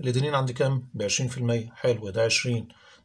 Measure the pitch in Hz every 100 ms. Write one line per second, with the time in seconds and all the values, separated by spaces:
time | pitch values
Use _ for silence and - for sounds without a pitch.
0 | 127 123 147 143 131 123 139 135 - 113
1 | 104 - 123 127 120 117 113 - 131 110
2 | 104 98 143 - 127 120 - - - -